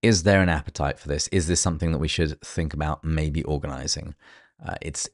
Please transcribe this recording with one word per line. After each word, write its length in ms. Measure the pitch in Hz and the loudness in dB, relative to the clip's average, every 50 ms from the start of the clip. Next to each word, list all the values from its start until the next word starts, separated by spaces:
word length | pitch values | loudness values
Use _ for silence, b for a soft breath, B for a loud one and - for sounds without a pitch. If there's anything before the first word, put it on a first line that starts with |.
is 220 | - 117 110 92 82 | 6 6 4 6 6
there 180 | 104 101 98 | 6 6 6
an 60 | 95 87 | 6 4
appetite 500 | 82 78 - - - - 73 71 - - | 2 0 -2 -6 -4 -2 -2 -2 -2 -4
for 80 | - | -4
this? 220 | 78 73 73 - - | -4 -4 -4 -2 0
Is 180 | - 95 82 | 0 0 2
this 140 | 82 87 - | 2 0 2
something 320 | - 92 82 78 - 82 | 2 0 0 0 0 0
that 60 | 80 65 | 0 0
we 100 | 78 80 | 0 -2
should 320 | - - 85 76 76 - | 0 0 0 0 -2 -8
think 340 | - - - - 82 78 - | -12 -8 -4 -4 -4 -4 -2
about 300 | 73 76 76 78 - - | -4 -2 -2 -4 -4 -2
maybe 400 | 80 80 78 78 78 71 78 - | -2 0 0 0 0 -2 -2 -2
organizing? 720 | - 76 71 69 71 67 65 67 69 - - - - 73 b b b b b b b b b | -2 -4 -4 -4 -6 -8 -8 -6 -6 -6 -6 -8 -12 -14 b b b b b b b b b
Uh, 140 | - - 87 - | -10 -10 -10 -8
it's, 260 | - 80 73 - - - | -10 -10 -8 -8 -10 0